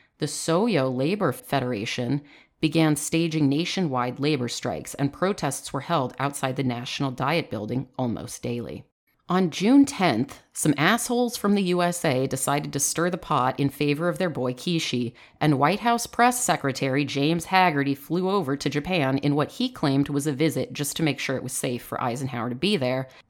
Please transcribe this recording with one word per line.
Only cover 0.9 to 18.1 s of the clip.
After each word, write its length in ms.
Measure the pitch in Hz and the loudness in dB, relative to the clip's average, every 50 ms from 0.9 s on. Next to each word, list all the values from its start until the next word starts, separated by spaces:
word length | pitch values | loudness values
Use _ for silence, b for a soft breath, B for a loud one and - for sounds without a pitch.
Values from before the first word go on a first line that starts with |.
| 127 | 0
Labor 360 | 127 135 156 196 208 196 147 | 0 0 0 0 0 0 -2
Federation 880 | 123 - - - - 139 131 123 123 101 104 127 - - 123 120 135 147 147 B B B B B B _ | -2 -4 -4 -2 -2 -2 0 -2 -2 -4 -4 -4 -4 -4 -2 -2 -2 -2 -4 B B B B B B _
began 340 | - 160 156 165 160 156 151 | -2 0 2 4 4 4 2
staging 540 | 143 - - - 160 170 165 156 160 151 135 | 0 0 -2 0 0 0 0 2 2 2 4
nationwide 720 | 139 151 175 175 - 196 185 151 131 127 123 127 123 - | 2 2 0 -2 -2 -2 -2 0 0 -2 -2 -2 -4 -2
labor 280 | 135 151 156 131 123 117 | 0 0 0 0 0 -4
strikes, 460 | - - - 135 90 76 - - - | -4 -6 -4 -4 -6 -6 -8 -10 -4
and 200 | - 135 139 143 | -2 -2 -2 0
protests 600 | - 180 185 202 - - 143 131 - - - - | 0 -2 -2 0 0 -2 -4 -4 -6 -8 -8 -8
were 80 | 139 | -6
held 320 | 131 - 170 156 131 123 - - | -4 0 0 0 0 -2 -2 -4
outside 360 | 131 139 139 - - 131 131 | -4 -4 -4 -4 -4 -4 -2
the 80 | 143 139 | -2 -2
National 480 | 127 120 120 123 - - - 147 135 | -2 -2 -2 -6 -8 -6 -4 -4 -4
Diet 380 | 123 - 135 135 160 170 143 - | -2 -2 -2 0 0 0 -2 -2
Building 380 | - 107 104 107 117 131 139 - _ - | -6 -6 -6 -4 -4 -4 -6 -6 _ -4
almost 440 | 127 120 107 - - - - - | -2 -2 -2 -4 -6 -10 -12 -8
daily. 440 | - 123 120 120 113 65 71 - - _ _ _ _ _ _ _ _ - | -6 -6 -6 -6 -6 -8 -12 -14 -16 _ _ _ _ _ _ _ _ 0
On 220 | 175 185 190 170 | 2 2 2 2
June 340 | 139 - 170 220 262 285 277 | 0 0 4 6 8 8 8
tenth, 560 | 277 - - 190 170 120 107 123 - - - - _ _ | 6 4 2 2 2 2 2 0 -2 -4 -12 -20 _ _
some 200 | - - 151 143 | -2 0 0 2
assholes 600 | - 147 175 220 233 - - 247 240 247 240 233 - | 4 4 4 4 2 0 0 0 0 0 0 -2 -2
from 160 | - 202 202 | 0 2 2
the 80 | 202 | 2
U 220 | 202 180 175 175 175 | 2 2 2 2 2
S 200 | 175 175 - - | 2 0 0 0
A 220 | 160 131 127 131 | 0 2 2 0
decided 480 | 135 135 131 - - 143 147 147 147 143 | 0 -2 -2 -2 0 0 -2 -2 -4 -2
to 60 | 139 | -2
stir 320 | - - - - 165 180 | -2 -2 0 0 0 0
the 60 | 180 170 | -2 -4
pot 420 | - - 160 139 123 131 131 - | -2 0 0 2 2 2 2 0
in 100 | 143 139 | 0 -2
favor 400 | - - 156 147 147 143 165 175 | 0 0 0 0 0 2 0 -2
of 80 | 165 156 | 0 0
their 120 | 185 175 | -2 -2
boy 240 | 139 120 127 127 123 | -2 -2 -2 -4 -4
Kishi, 600 | - - 180 175 160 156 - - 123 123 113 B B B B B B | -4 -2 -2 0 0 0 -2 -2 -2 -2 -4 B B B B B B
and 200 | 147 151 147 127 | 2 4 4 4
White 220 | 139 147 190 208 | 4 2 2 2
House 260 | 214 240 233 233 - - | 2 0 0 0 -2 -4
Press 360 | - - 233 247 247 247 - | 0 2 4 4 4 2 0
Secretary 640 | - 165 151 - 139 131 - 139 135 131 139 147 | 0 0 0 0 -2 -2 0 0 0 2 0 0
James 400 | 139 - 139 139 151 165 170 160 | 0 0 0 2 2 2 0 -2
Hagerty 500 | - 190 190 185 180 156 143 139 139 139 | 2 4 4 4 4 4 2 0 0 -2
flew 320 | 135 - - | -4 -4 -4